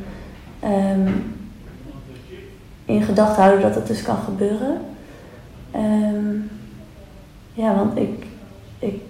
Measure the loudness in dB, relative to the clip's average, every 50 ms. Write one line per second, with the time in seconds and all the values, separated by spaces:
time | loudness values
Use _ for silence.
0 | -10 -10 -12 -14 -14 -14 -16 -16 -18 -18 -14 -6 -2 0 2 4 4 4 4 4
1 | 4 4 2 0 -2 -4 -8 -10 -12 -14 -16 -16 -16 -16 -16 -16 -16 -16 -16 -16
2 | -16 -16 -16 -18 -16 -16 -16 -16 -16 -18 -18 -20 -20 -20 -20 -18 -4 2 2 2
3 | 4 4 6 6 6 6 6 8 8 8 10 8 6 4 2 2 0 0 -2 -2
4 | 0 0 -2 0 0 -4 -2 0 2 2 2 0 0 0 -2 -2 -4 -10 -14 -16
5 | -18 -18 -20 -20 -20 -20 -20 -20 -20 -18 -18 -18 -16 -10 -4 -2 2 4 4 4
6 | 4 2 2 0 0 0 0 -2 -4 -6 -10 -12 -16 -16 -16 -18 -18 -18 -18 -20
7 | -20 -20 -20 -20 -20 -20 -20 -20 -20 -14 -4 0 2 4 4 4 4 2 2 0
8 | 0 -2 -2 -6 -10 -12 -14 -16 -18 -18 -18 -20 -18 -18 -12 -6 -4 -4 -4 -4
9 | -10 -12